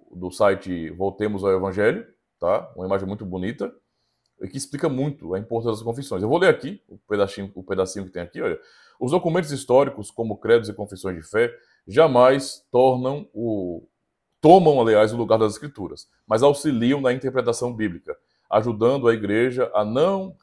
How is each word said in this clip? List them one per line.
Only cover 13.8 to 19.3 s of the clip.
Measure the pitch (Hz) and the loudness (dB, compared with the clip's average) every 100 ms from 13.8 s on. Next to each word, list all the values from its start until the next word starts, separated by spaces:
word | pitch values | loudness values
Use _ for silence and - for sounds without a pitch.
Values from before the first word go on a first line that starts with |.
| - _ _ _ _ _ | -14 _ _ _ _ _
tomam, | 156 185 165 139 | 6 8 8 4
aliás, | 113 104 107 | 4 4 4
o | 117 | 2
lugar | 110 110 | 0 2
das | 110 | 2
Escrituras, | 104 147 - 87 73 - _ - | -2 -12 -12 -12 -14 -20 _ -2
mas | 110 | 2
auxiliam | 139 143 156 123 120 143 | 4 2 0 0 2 2
na | 135 | 0
interpretação | 127 131 127 120 117 123 | -2 -2 -2 -2 -2 -4
bíblica, | 117 107 85 - 73 _ _ - | -4 -6 -6 -12 -16 _ _ -2
ajudando | 107 117 107 113 139 120 | 0 0 0 0 2 2
a | |
igreja | 113 104 | 0 0